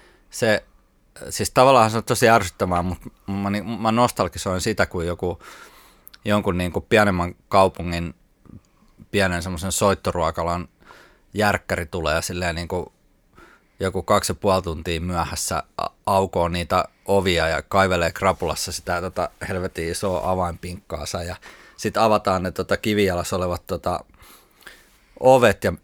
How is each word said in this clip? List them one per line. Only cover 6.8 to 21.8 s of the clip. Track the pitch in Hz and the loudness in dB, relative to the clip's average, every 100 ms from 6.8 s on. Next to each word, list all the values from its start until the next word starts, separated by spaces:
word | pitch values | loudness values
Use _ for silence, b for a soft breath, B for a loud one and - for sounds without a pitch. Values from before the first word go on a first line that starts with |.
pienemmän | - 110 101 90 87 - - | 2 4 4 2 -2 -8 0
kaupungin | 98 95 - 87 85 85 - _ _ - - _ _ _ _ - | 4 4 2 -6 -4 -6 -10 _ _ -20 -20 _ _ _ _ -4
pienen | 101 95 87 | 0 2 0
semmosen | 92 85 92 | -4 -6 -4
soittoruokalan | - 101 92 95 87 80 85 85 87 - _ b b b b b | 0 2 2 -2 -2 -2 -2 -4 -4 -6 _ b b b b b
järkkäri | 98 104 92 - 87 85 | -2 0 0 -2 -6 -4
tulee | 90 78 80 | -4 0 -2
silleen | - 90 87 | -2 -4 -4
niinku | 82 85 90 - _ _ _ _ - b b b - | -4 -6 -6 -8 _ _ _ _ -20 b b b -6
joku | 95 92 | -4 -2
kaksi | - 101 - | 2 2 0
ja | |
puoli | 87 101 92 | -2 2 2
tuntia | 85 80 87 80 | 0 -6 -4 -4
myöhässä | 90 85 80 - - 87 - - | -2 -4 -4 -4 -4 -4 -6 -8
a-, | 50 _ - | -8 _ 0
aukoo | 98 95 92 85 | 2 2 0 -2
niitä | 87 82 90 - _ - | -2 -2 -2 -2 _ 0
ovia | 98 92 85 80 | 2 2 2 2
ja | 76 | -2
kaivelee | - 98 95 90 82 | 0 2 2 2 0
krapulassa | - 98 85 85 76 - | 0 0 0 -2 -4 -6
sitä | - 95 87 | -8 -6 -4
tota | 90 92 85 - - | -4 -6 -6 -6 -8
helvetin | 92 90 - 82 | -6 -6 -6 -6
isoa | 87 101 87 92 | -4 -4 -2 -2
avainpinkkaansa | 92 87 82 87 90 - 78 80 90 | -2 -2 -6 -12 -12 -12 -10 -8 -8
ja | 85 90 B B B | -8 -12 B B B
sit | B | B